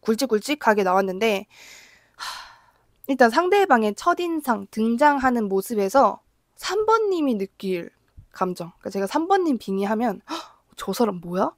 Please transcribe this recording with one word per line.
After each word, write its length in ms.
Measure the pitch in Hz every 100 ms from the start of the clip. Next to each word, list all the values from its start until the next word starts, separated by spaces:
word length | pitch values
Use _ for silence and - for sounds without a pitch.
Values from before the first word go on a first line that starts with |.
굵직굵직하게 800 | - 220 269 214 202 294 - 208
나왔는데, 640 | 190 185 196 185 226 196 208 - - - - _ _ _
하, 80 | - - - - _ _ _ _ -
일단 220 | 269 240
상대방의 640 | 240 359 403 392 247 214
첫인상, 720 | 208 - 349 349 330 294 220 196
등장하는 800 | - 226 233 294 285 262 240 208
모습에서 720 | 196 196 220 196 254 226 - _ _ _ _
삼 300 | - 381 440
번 240 | 440 427
님이 260 | 359 294 220
느낄 540 | 190 _ 190 185 - _ _ - -
감정. 360 | - 185 180 170 _
그러니까 120 | 214
제가 160 | 196 196
삼 220 | 302 330
번 160 | 392
님 140 | 349 247
빙의하면, 600 | - 190 196 220 240 190 -
"헉, 60 | 320 - _ _ -
저 160 | -
사람 240 | 190 226 185
뭐야? 320 | 170 180 254